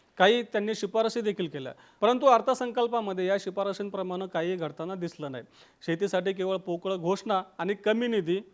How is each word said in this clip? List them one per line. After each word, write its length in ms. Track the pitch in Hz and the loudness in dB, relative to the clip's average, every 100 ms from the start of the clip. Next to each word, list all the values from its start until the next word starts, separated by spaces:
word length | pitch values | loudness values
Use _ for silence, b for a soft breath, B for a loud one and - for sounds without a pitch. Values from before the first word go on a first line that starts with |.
| b - | b 4
काही 240 | 190 240 | 6 6
त्यांनी 300 | 233 214 208 220 | 2 -2 -2 -4
शिफारसी 460 | 196 220 226 233 | -2 0 0 0
देखील 260 | 208 196 170 | -4 -2 -4
केल्या. 240 | 143 131 - b b | -6 -10 -12 b b
परंतु 240 | 208 247 269 | 2 6 6
अर्थसंकल्पामध्ये 1000 | 233 240 247 247 226 240 233 208 185 185 | 6 4 0 0 0 0 0 -2 -2 0
या 100 | 196 | 0
शिफारसींप्रमाणे 840 | 196 196 196 190 202 196 185 180 190 | -2 -4 -4 -4 -6 -6 -4 -4 -4
काही 220 | 170 170 185 | -4 -2 -2
घडताना 400 | 156 135 170 190 | -6 -6 -8 -6
दिसलं 360 | 170 - 147 | -8 -8 -10
नाही. 120 | 127 113 b b b | -10 -12 b b b
शेतीसाठी 500 | - 165 196 185 185 | -6 -2 0 0 -2
केवळ 240 | 196 185 190 | -2 -2 -4
पोकळ 380 | 185 170 190 190 | -4 -6 -4 -4
घोषणा 460 | 165 190 226 190 185 - | -2 -2 0 -2 -2 -6
आणि 140 | 175 202 | -4 -2
कमी 320 | 208 226 240 | 0 2 2
निधी 320 | 226 165 190 226 | 0 0 -2 -2